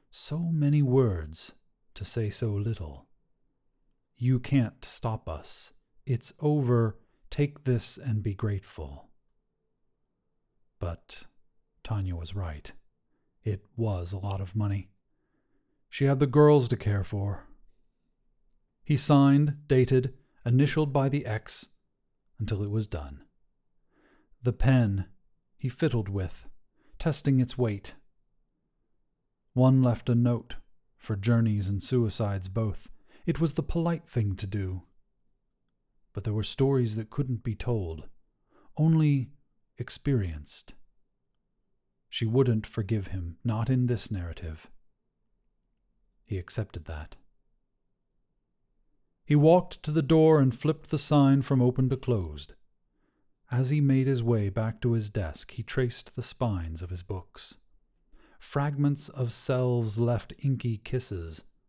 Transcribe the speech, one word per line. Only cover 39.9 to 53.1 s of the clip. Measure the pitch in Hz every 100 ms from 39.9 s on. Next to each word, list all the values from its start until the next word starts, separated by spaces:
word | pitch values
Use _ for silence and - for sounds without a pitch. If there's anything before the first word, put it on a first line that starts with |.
| - - 131 92 76 73 - - - - _ _ _ _ _ _ _ _ _ _ _ _
She | - 110
wouldn't | 120 123 110 110
forgive | - 98 110 95
him, | 101 85 82 120
not | 110 110
in | 131 123
this | 117 -
narrative. | 98 85 80 82 78 - - _ _ _ _ _ _ _ _ _ _ _ _ _ _ _
He | 95
accepted | 87 - 104 85 76
that. | 78 76 - _ _ _ _ _ _ _ _ _ _ _ _ _ _ _ _ _ _ _ _
He | - 147
walked | 151 175 180 -
to | -
the | 151
door | 135 160 160 156
and | 135
flipped | 120 151 156 -
the | 147
sign | - 151 139 139
from | 131 135
open | 123 127 131
to | 131
closed. | - 117 85 76 - - _ _ _ _ _